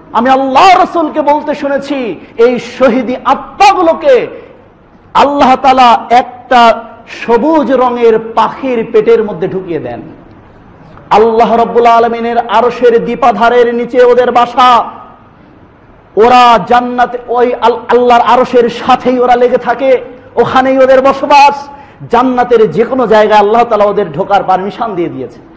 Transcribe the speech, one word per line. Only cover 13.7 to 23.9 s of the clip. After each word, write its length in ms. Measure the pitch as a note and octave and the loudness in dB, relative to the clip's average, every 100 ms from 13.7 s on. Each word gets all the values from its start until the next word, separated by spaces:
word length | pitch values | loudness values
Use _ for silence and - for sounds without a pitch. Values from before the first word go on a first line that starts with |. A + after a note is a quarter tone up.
| A#3+ | -2
নিচে 280 | A#3+ B3 | -2 2
ওদের 280 | B3 A#3+ B3 | 2 2 0
বাসা, 520 | A#3+ A#3+ - B3+ - - - - - - _ - _ - _ _ _ _ - | 0 0 2 4 2 0 -10 -20 -20 -20 _ -20 _ -20 _ _ _ _ -2
ওরা 440 | A#3 B3 A#3+ A3+ F3 | 2 4 4 2 0
জান্নাতে 500 | A#3+ B3 B3 A#3+ B3 - | -2 -2 -4 -4 -6 -6
ওই 260 | A#3+ B3 B3 | -2 -2 0
আল-, 220 | A3+ A#3+ - | -2 -2 -2
আল্লাহর 320 | A#3+ B3 A#3+ | 0 2 2
আরশের 480 | A3+ B3 B3 B3 A#3 | 2 0 2 2 0
সাথেই 500 | - - B3 B3+ B3+ | -2 -2 -2 0 0
ওরা 160 | B3 A#3+ | 0 2
লেগে 220 | B3 B3 | 0 0
থাকে, 440 | A#3+ A#3 C4+ B3 - - - - | -2 -2 0 0 -2 -20 -6 -4
ওখানেই 420 | A3+ B3+ C4 C4+ | 0 0 0 2
ওদের 240 | B3+ C4 | 2 2
বসবাস। 680 | C4+ C#4 D4 C#4+ C#4+ C#4 - - - - C#3 | 0 -2 2 4 4 2 -10 -20 -20 -20 -4
জান্নাতের 600 | A#3 C4 B3 B3 A#3 G#3 | -2 0 -2 0 2 2
যে 120 | D#3 | 0
কোনো 240 | A3+ C4 A3+ | -2 -2 0
জায়গায় 320 | G#3+ G#3+ G#3+ | 2 2 2
আল্লাহ 240 | G3+ A#3 | 2 0
তাআলা 220 | A#3+ G#3+ | 0 0
ওদের 260 | G#3 | 0